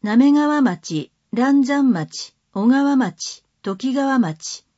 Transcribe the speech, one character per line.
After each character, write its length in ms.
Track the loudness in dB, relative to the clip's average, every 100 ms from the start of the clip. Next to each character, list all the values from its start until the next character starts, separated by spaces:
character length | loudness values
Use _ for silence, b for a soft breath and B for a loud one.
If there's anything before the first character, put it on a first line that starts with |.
滑 300 | 2 4 4
川 300 | 4 2 2
町、 500 | 0 -2 -6 -8 -8 _ _
嵐 300 | -2 2 2 2
山 260 | 0 0
町、 440 | 0 -4 -12 -16 _ _
小 140 | -2 2
川 280 | 2 2 0
町、 480 | -2 -6 -16 -16 _ _
と 140 | -10 -6
き 180 | -4
が 120 | -2 0
わ 140 | 0
町 460 | -2 -4 -14 -16 _